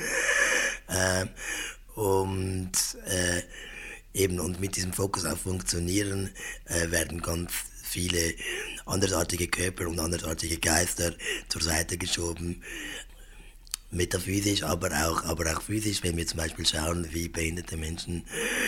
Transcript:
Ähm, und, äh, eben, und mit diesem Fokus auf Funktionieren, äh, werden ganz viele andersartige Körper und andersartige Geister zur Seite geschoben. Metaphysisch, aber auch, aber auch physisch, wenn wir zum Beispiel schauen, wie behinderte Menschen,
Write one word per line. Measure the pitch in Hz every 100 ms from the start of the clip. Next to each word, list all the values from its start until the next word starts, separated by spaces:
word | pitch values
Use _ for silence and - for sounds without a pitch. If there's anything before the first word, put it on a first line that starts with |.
| - - - - - - - - -
Ähm, | 92 92 92 92 - - - - - - -
und, | 101 95 95 95 95 95 92 - - - -
äh, | 95 90 87 - - - - - - -
eben, | - 95 87
und | 82 90
mit | 95 -
diesem | 92
Fokus | 90 98 101 78
auf | 80
Funktionieren, | 95 92 92 85 87 98 101 98 95 - - - -
äh, | 85 85
werden | 85 76 82
ganz | 78 85 87 - - - -
viele | - 90 87 82 - - - - - -
andersartige | 92 95 87 82 87 87
Körper | - 90 90 87
und | 85
andersartige | 85 87 82 80 82 80
Geister | 82 80 87 - 85 - - - -
zur | -
Seite | 82 80 85 87
geschoben. | 90 - 85 85 87 87 - - - - - - - - - - - - -
Metaphysisch, | 87 90 92 92 98 101 98
aber | - 85 90 73 82
auch, | 78 80
aber | 82 82 80
auch |
physisch, | - 107 107 98
wenn | 90 82
wir | 82
zum | 85
Beispiel | 80 - 80
schauen, | 82 78 87 82
wie | 82 85
behinderte | 85 82 85 82 80
Menschen, | 80 82 - 85 - - 466 -